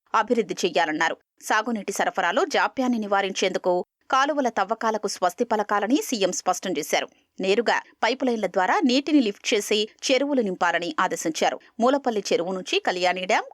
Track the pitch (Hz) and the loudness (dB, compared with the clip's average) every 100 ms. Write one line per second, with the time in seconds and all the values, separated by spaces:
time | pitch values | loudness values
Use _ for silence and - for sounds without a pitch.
0 | _ 220 220 240 180 175 185 165 165 156 | _ 0 2 0 0 -2 -2 2 0 2
1 | 160 - _ _ - 220 220 226 190 196 | -2 -2 _ _ -2 -2 0 -4 -4 -2
2 | 180 - 180 208 359 214 196 - 254 240 | -2 0 0 0 0 2 0 0 -2 -2
3 | 208 196 196 202 196 185 185 180 196 _ | 0 0 0 0 0 0 0 0 -2 _
4 | - 269 277 294 254 220 190 226 226 220 | -2 0 2 2 0 0 -2 -2 -2 -2
5 | 196 - 180 - 240 214 202 208 202 277 | -4 0 0 0 -2 0 0 0 0 0
6 | 427 226 185 180 - 180 196 151 156 165 | 0 -2 -2 -2 -2 -2 -2 -4 -2 -2
7 | 135 _ _ - 190 208 226 175 - _ | -4 _ _ -6 0 0 2 -2 -4 _
8 | 226 262 262 233 196 196 185 339 311 254 | -2 -2 -2 -2 -2 0 2 2 2 2
9 | 294 302 220 202 - 220 - 214 214 _ | 4 2 2 -2 -2 -2 0 0 -2 _
10 | - 254 285 285 208 180 175 170 175 - | 0 2 2 0 0 0 0 0 -2 -2
11 | 185 170 170 160 180 120 - - 233 277 | -2 -2 -6 0 0 -2 -8 -2 2 2
12 | 277 214 196 175 175 190 185 370 285 180 | 0 -2 0 0 0 -6 -4 -4 -2 0
13 | 180 180 185 240 494 | 0 0 0 -2 -2